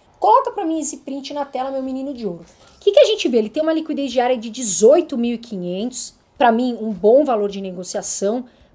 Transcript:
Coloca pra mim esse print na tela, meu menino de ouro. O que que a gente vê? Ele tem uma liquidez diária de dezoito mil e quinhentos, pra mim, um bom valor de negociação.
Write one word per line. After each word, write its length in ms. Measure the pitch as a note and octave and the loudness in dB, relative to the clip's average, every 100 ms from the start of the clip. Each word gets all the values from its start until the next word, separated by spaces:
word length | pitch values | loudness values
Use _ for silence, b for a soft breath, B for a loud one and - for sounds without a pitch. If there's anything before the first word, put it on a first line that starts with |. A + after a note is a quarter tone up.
| b - | b 0
Coloca 320 | G4 C5 C5 | 4 4 4
pra 120 | G#4+ | -4
mim 160 | E4 D#4+ | -4 -4
esse 180 | C4+ - | -6 -10
print 360 | - C4+ C4+ | -10 -12 -8
na 100 | C#4+ | -8
tela, 280 | C#4+ B3+ C4+ | -6 -6 -6
meu 100 | C4+ | -6
menino 320 | C4 C4 C4+ | -6 -6 -8
de 140 | A#3+ G#3 | -8 -8
ouro. 180 | E3+ - _ b b | -10 -16 _ b b
O 40 | |
que 120 | G4+ | 2
que 80 | B4 | 4
a 60 | G#4+ | 4
gente 220 | G#4+ D#4 | 2 0
vê? 120 | A#3 | 0
Ele 100 | G#3+ | 0
tem 140 | D#4 | -2
uma 100 | D#4+ | -2
liquidez 380 | D#4+ D#4 C#4+ C#4 | -2 -4 -4 -2
diária 260 | B3 B3 B3 | 0 0 0
de 140 | A#3 | -4
dezoito 680 | A#3 A#3 - A3+ E4+ E4 B3 | -6 -4 4 6 6 4 -2
mil 160 | A#3+ | -2
e 40 | A#3 | -4
quinhentos, 760 | - F#3+ F3 F#3 B3 - - - _ - | -8 -8 -6 -4 -6 -6 -10 -14 _ 2
pra 140 | A#3 | 2
mim, 260 | A3+ B3+ A3+ | 4 0 -4
um 120 | A3 | -6
bom 340 | F3+ G#3 C4+ C#4+ | 0 4 6 4
valor 240 | G#3+ G3+ | 0 -2
de 120 | G3 | -4
negociação. 840 | F#3+ F3+ F3 G#3 F3 - G3+ B3 B3 b b | -10 -10 -8 -6 -6 -2 -2 -2 -6 b b